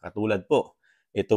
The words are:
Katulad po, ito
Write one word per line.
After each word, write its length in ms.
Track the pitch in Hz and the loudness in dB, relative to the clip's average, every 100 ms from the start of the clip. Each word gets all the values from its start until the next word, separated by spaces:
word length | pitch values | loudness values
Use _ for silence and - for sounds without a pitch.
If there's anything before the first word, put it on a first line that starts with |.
Katulad 460 | 87 104 107 - - | -14 -6 -4 -4 0
po, 320 | 139 - _ _ _ _ | -2 -2 _ _ _ _
ito 240 | 101 - | -8 0